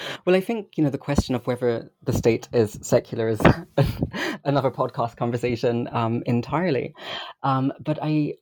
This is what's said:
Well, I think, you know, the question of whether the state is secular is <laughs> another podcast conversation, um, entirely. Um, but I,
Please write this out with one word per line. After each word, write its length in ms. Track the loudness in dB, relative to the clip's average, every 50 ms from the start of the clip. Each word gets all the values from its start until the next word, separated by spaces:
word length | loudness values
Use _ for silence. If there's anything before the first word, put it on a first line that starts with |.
| -12 -12 -12 -4 2
Well, 100 | 4 4
I 60 | 4
think, 360 | 4 0 -4 -4 -4 -6 0
you 60 | 0 2
know, 60 | 2
the 80 | 0
question 380 | -2 -4 0 0 0 0 0 -4
of 100 | -2 -2
whether 460 | -2 -2 0 0 0 0 0 -4 -10 _ _ -4
the 80 | -4
state 380 | -4 2 4 4 2 2 -2 0
is 280 | 2 2 2 2 0 -10
secular 480 | -2 2 2 2 2 0 -4 -2 0 0
is 100 | 0 4 6 4 4 4 -2 -4 _ 0 0 0 0
<laughs> 500 | -4 -6 -6 -4 -6 -6 -6 -6 -4 -2
another 280 | 0 0 2 2 0
podcast 440 | 0 -2 -4 -4 -2 -4 -4 -4 -2
conversation, 720 | -4 -2 -2 -2 -2 -2 -2 -2 0 0 0 0 0 -2 -2
um, 320 | -2 -2 0 0 -2 -2 0
entirely. 720 | 0 0 0 0 0 -2 0 0 0 0 -2 -2 -6 -10 -14 -14 -12 -12 -12 -12 -14 -14 _ -2
Um, 280 | 0 0 2 0 -2 -4 -4
but 200 | -4 -4 -4 -2
I, 320 | -2 0 0 0 0 0 -4 -6